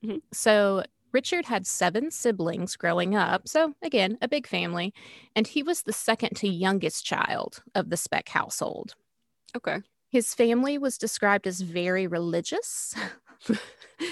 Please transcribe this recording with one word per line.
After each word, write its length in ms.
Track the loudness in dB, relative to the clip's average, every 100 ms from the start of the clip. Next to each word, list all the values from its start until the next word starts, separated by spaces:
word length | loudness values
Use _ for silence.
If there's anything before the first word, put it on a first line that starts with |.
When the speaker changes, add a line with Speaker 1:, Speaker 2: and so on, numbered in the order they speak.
Speaker 1:
Mm-hmm. 140 | -8 -8 -8
Speaker 2:
So 540 | 0 4 6 6 2 -2 _ _
Richard 340 | -2 0 -2 0
had 200 | -2 -2
seven 440 | 0 2 2 -4
siblings 640 | -2 0 0 -2 -2 -6 -4
growing 380 | 0 0 2 2
up. 320 | 2 0 0
So 240 | 2 2 0
again, 380 | -2 2 2 0
a 80 | -2
big 180 | -2 -2
family. 460 | -4 -2 -2 -4 -6 -20 -20 -4
And 120 | 0 2
he 160 | 0
was 200 | 0 -2
the 100 | -2
second 400 | -4 0 0 0 -2
to 120 | -2
youngest 580 | 2 2 2 0 -4 -4
child 560 | -2 0 -2 -4 -10 -6
of 140 | -2 -2
the 80 | -2
Speck 320 | -2 -2 0
household. 680 | -2 0 -4 -4 -6 -12 -16 _ _ _ _ _ -8
Speaker 1:
Okay. 240 | -4 -4 -6 _ _
Speaker 2:
His 240 | 2 2
family 420 | 4 4 6 2 0
was 220 | -2 -2
described 480 | -4 0 2 2 0
as 160 | -4
very 440 | -4 -2 0 2 0
religious. 880 | 0 0 0 0 -4 -4 -6 -8 -8 -10 -10 _ -14 -2
<laughs> 80 | -2 -4 -20 -20 -8 -8